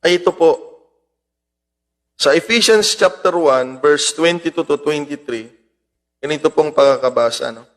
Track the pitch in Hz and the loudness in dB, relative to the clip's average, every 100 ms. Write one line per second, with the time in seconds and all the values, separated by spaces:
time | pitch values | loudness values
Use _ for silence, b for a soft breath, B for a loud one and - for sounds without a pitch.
0 | 175 175 175 - 165 139 - - _ _ | 2 2 0 2 2 2 -4 -20 _ _
1 | _ _ _ _ _ _ _ _ _ _ | _ _ _ _ _ _ _ _ _ _
2 | _ _ 147 156 - 226 220 220 202 - | _ _ 2 2 2 -2 2 2 2 0
3 | 190 - 185 175 156 131 127 131 147 147 | -2 0 -2 0 2 2 0 -2 0 2
4 | - - 165 170 165 160 160 143 147 151 | -2 0 0 0 -6 -6 -4 -4 -2 -4
5 | 143 147 - 117 113 _ _ _ _ _ | -6 -12 -10 -12 -12 _ _ _ _ _
6 | _ _ 143 151 147 - 151 147 139 131 | _ _ -8 -2 -2 0 -2 2 2 2
7 | 127 123 117 - 131 113 120 | 0 0 -2 -2 -10 -10 -20